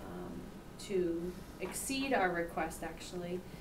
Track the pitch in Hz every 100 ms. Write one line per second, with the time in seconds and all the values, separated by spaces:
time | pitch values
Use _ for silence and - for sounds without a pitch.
0 | - 180 175 - - - - - - 190
1 | 170 165 175 180 - - 185 - - 269
2 | 269 226 185 170 170 175 160 - 165 160
3 | - 180 175 185 - -